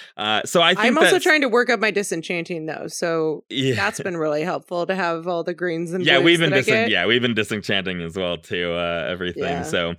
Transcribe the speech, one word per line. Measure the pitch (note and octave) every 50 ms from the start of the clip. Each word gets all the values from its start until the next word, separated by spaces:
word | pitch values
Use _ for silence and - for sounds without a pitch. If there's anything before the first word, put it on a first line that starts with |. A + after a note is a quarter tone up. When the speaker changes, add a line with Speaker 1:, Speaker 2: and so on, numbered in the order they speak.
| - - -
Speaker 1:
Uh, | - G#2 G#2+ G#2+ G#2 -
so | - - F3+ E3+
I | E3 F#3
think | F#3+ G#3+
Speaker 2:
I'm | A#3+ C4+ D#4
also | - F4+ F#4
Speaker 1:
that's | F4+ -
Speaker 2:
trying | E4 D#4 D#4 C#4
to | B3+
work | G#3 A#3+ B3 A#3+
up | A#3+ G#3
my | G#3 G#3+
disenchanting, | F#3 G3 G3+ - F#3+ E3 D#3+ - F#3 E3+ E3 - F3+ D#3+ D#3
though, | D#3 D3 - - E3
so | - - - E3+ E3 E3 D#3+ D#3+ D3+ - - -
Speaker 1:
Yeah. | - C3+ C3+ C3+ B2
Speaker 2:
that's | A2+ G3 G#3 G#3+ -
been | - F#3+ F3
really | E3 D#3 D#3 D3 D3+ D#3
helpful | F#3 D#3+ C#3 - - F3+ F3 E3+
to | E3 F#3+
have | F#3+ F#3 E3+ E3 E3 E3
all | F3+ F3 E3+ D#3+
the | F3+ F3
greens | D#3+ F3 F3+ D#3+ E3 F3 E3 E3+
and | F#3 F3
Speaker 1:
Yeah, | D#3 C#3+
Speaker 2:
blues | C#3 C3+
Speaker 1:
we've | E3 E3+ E3
been | E3+ D3+
Speaker 2:
that | - C3+
I | B2
Speaker 1:
disen-, |
Speaker 2:
get. | - G#3+ A3 A3+ A2
Speaker 1:
yeah, | G#2 F2+ E2+
we've | G2+ A#2 B2 A#2
been | B2 A#2
disenchanting | G#2+ G#2+ - A#2 G#2 F#2 - G#2 G2 F2+ F#2 F#2 F2 E2+
as | E2 E2
well, | F#2+ F#2 F2 F2
too, | E2 D#2+ - G#2 F2+ F2 F2 E2+
uh, | F2 F2 E2+ E2+ E2+ D#2 C2
everything. | F2+ F2+ F#2 F2+ E2+ - -
Speaker 2:
Yeah. | - - F2 F2
Speaker 1:
So, | - E2 F2+ F2 E2+ E2+